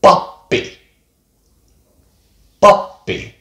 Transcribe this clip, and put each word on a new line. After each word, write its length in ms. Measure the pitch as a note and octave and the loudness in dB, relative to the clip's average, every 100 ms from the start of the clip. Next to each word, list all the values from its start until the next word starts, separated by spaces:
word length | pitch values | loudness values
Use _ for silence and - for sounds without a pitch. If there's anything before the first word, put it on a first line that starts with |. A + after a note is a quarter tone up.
pappi. 760 | - - - - _ A2+ - - _ _ _ _ _ _ _ _ _ _ _ _ _ _ _ _ _ _ | 4 2 -2 -20 _ -8 -8 -20 _ _ _ _ _ _ _ _ _ _ _ _ _ _ _ _ _ _
Pappi. 760 | G#3 G#3 - - - F#2 - _ | 2 2 -2 -16 -12 -12 -12 _